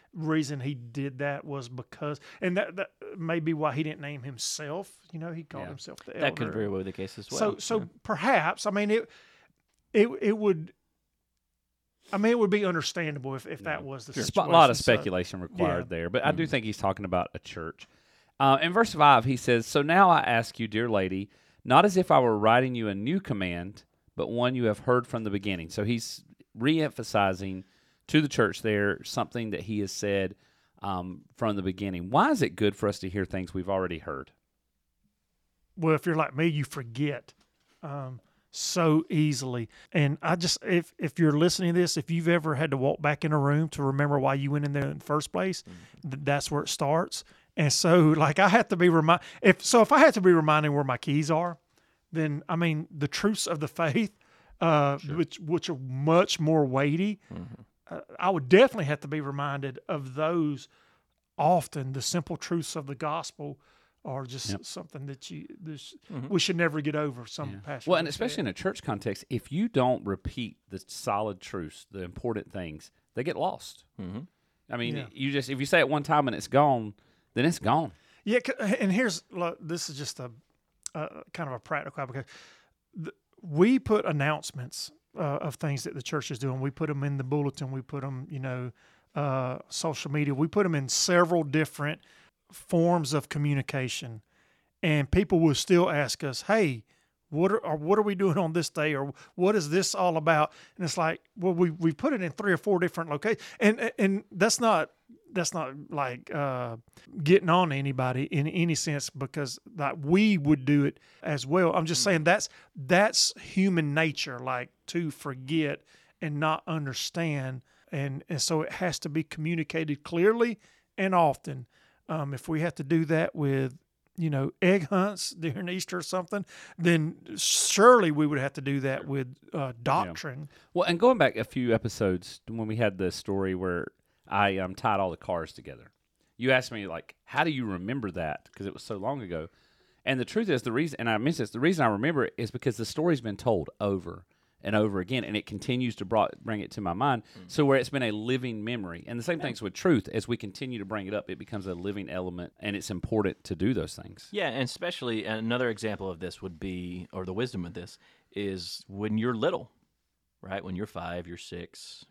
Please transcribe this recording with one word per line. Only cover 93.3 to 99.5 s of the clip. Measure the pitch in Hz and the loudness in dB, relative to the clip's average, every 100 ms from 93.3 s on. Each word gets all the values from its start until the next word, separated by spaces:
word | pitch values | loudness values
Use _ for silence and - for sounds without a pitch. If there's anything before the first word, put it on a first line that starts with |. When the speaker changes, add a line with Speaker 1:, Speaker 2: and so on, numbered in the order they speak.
| 151 147 143 127 139 127 - 127 113 - _ _ _ _ _ | -2 0 0 -2 -4 -4 -6 -10 -14 -18 _ _ _ _ _
Speaker 1:
and | 170 151 139 | 2 2 4
people | - 208 175 | 2 4 4
will | 165 135 | 6 4
still | - 175 180 | 4 4 4
ask | 147 135 - | 2 -2 -4
us, | 147 123 | -6 -6
"Hey, | - 214 180 120 - _ _ _ _ | 0 2 2 0 -10 _ _ _ _
what | 151 185 | 0 2
are, | 185 175 | 2 -2
or | 156 | -4
what | 151 208 | 2 2
are | |
we | 208 190 | 2 2
doing | 190 165 | 2 2
on | 165 | 0
this | 165 156 | 0 -2
day, | - 151 143 | -2 -2 -2
or | 139 - - - | -4 -8 -14 0
what | 180 | 2